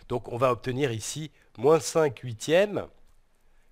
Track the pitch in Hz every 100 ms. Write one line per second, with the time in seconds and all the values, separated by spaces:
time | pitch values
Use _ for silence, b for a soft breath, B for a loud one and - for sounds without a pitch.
0 | - 120 - 117 131 120 - 127 143 113
1 | - 151 156 b b - 127 160 - 165
2 | 151 - 127 110 - 165 208 160 82 -
3 | - _ _ _ _ _ _